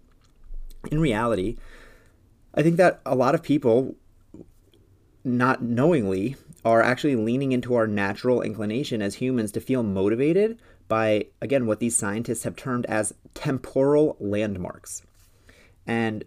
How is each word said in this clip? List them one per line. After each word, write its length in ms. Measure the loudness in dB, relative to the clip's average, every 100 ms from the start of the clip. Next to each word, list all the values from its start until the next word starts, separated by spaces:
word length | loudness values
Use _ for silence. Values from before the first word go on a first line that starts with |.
| _ _ _ _ -14 -12 -12 -14 -4
In 80 | 0
reality, 560 | 0 0 0 0 -2 -6 -14 -20 -20 -20 _ _ _ _ _
I 80 | 0
think 140 | 2 4
that 240 | 4 2
a 120 | -2 0
lot 180 | 2
of 80 | 2
people, 540 | 0 0 4 4 2 -6 _ _ _ -20 -20 _ _ _ _ _ _ _
not 400 | -4 2 2 2
knowingly, 720 | 0 2 4 4 2 0 -2 -6 -14 -4
are 160 | 2 4
actually 340 | 4 2 0 0
leaning 340 | 0 0 0
into 240 | -2 0
our 140 | 0 2
natural 520 | 0 -2 0 0 0
inclination 640 | 0 -4 -4 -4 -4 -4
as 140 | -4 -2
humans 340 | -2 -2 -2
to 100 | -4
feel 220 | -2 -2
motivated 800 | 0 0 2 2 2 2 0 -2 -16 -20 -4
by, 400 | 0 2 0 -2 _
again, 260 | -2 0 0
what 140 | 0
these 160 | -2 -2
scientists 480 | -2 -4 -4 -6
have 100 | -6
termed 320 | -8 -6 -4 -2
as 260 | -2 -2 -6 -18
temporal 800 | -8 -4 -4 -2 0 4 4 4 0
landmarks. 800 | -4 -2 -2 -4 -8 -12 -16 -18 -18 _ _ _ _ -20 -20 _
And, 380 | -4 -2 -2 -4